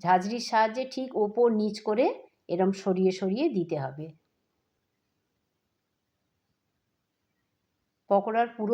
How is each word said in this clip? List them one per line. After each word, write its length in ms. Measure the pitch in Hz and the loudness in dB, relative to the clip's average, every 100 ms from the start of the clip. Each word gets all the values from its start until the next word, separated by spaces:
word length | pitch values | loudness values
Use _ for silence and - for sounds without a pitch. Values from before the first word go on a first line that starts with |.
ঝাঁঝরির 440 | 170 185 196 240 - | 2 2 2 -6 0
সাহায্যে 340 | 220 220 233 262 | 2 2 0 -6
ঠিক 180 | 262 262 - | -8 -6 -2
ওপর 240 | 208 220 240 214 | 0 2 2 4
নিচ 180 | 214 214 | 0 -2
করে 240 | - 214 339 523 - _ - | -2 2 2 0 -10 _ -6
এরম 240 | 170 190 196 | 0 2 0
সরিয়ে 280 | 196 185 185 | -2 2 2
সরিয়ে 340 | 185 190 220 320 | 0 -2 0 0
দিতে 280 | 202 165 156 | 0 -2 -4
হবে। 260 | 135 139 160 - _ _ _ _ _ _ _ _ _ _ _ _ _ _ _ _ _ _ _ _ _ _ _ _ _ _ _ _ _ _ _ _ _ _ _ _ _ _ - | -6 -8 -14 -18 _ _ _ _ _ _ _ _ _ _ _ _ _ _ _ _ _ _ _ _ _ _ _ _ _ _ _ _ _ _ _ _ _ _ _ _ _ _ 0
পকোড়ার 400 | 202 202 220 240 | 0 2 0 0
পুরো 200 | 240 214 | -2 0